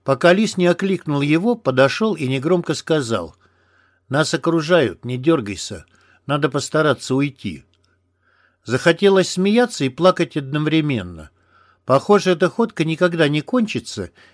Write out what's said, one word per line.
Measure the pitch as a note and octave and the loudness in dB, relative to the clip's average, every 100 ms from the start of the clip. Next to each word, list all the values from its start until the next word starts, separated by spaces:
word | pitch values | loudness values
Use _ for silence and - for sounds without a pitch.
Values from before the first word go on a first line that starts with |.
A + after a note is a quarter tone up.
пока | - C3+ F3 | -4 2 4
Лис | F#3 A3 - | 4 2 2
не | F3 | 0
окликнул | F3 G3 F3+ - C#3+ | 2 -2 -4 -2 -2
его, | C#3+ D#3 G#3+ A#3+ | 2 2 0 -2
подошел | - C3 C#3 - A3 | 0 2 2 2 -2
и | F3+ B2+ | -2 -4
негромко | C3+ C#3 F3+ E3+ | -4 0 0 0
сказал: | D3+ - D#3 A#2+ A2 E2 - _ _ _ _ _ _ - | -6 -2 -2 0 -4 -4 -14 _ _ _ _ _ _ -4
«Нас | C#3 D#3 | -2 0
окружают, | - E3+ E3 D3+ F3 B2 - A#2+ | -2 0 -2 2 2 2 -2 -8
не | B2 | -4
дергайся, | C3+ D#3+ G#2 F#2+ - F#2 - _ _ _ - | 0 0 0 -10 -12 -14 -16 _ _ _ -6
надо | C#3+ D3 | -2 -2
постараться | C#3+ C3 D#3 D3+ B2+ - C3 | -4 -2 0 0 0 -2 -2
уйти». | C#3+ C3 G2+ D2+ - _ _ _ _ _ _ _ _ _ | -2 -6 -10 -12 -14 _ _ _ _ _ _ _ _ _
Захотелось | - B2 E3+ E3 G3+ F#3+ F3+ | -6 -2 0 2 4 4 2
смеяться | - F#3+ A3 A#3+ - C3+ | 0 0 2 0 -2 -6
и | |
плакать | C3 F3+ F3+ E3 D#3 | 2 2 2 0 -4
одновременно. | C3+ D3+ D3+ D#3 D3+ B2+ F2+ E2 D2+ _ _ _ _ _ - | -4 -4 0 0 0 -2 -6 -12 -18 _ _ _ _ _ 0
Похоже, | C3+ - G3+ F#3 | 0 4 2 4
эта | E3+ F3+ | 0 0
ходка | - A3+ - | 0 -2 -2
никогда | D#3+ D#3+ F3+ E3+ D3 | -4 0 0 2 0
не | D3+ | 0
кончится, | - B3+ G#3+ A#2+ - - F2+ - _ | -2 0 0 -4 -8 -10 -10 -14 _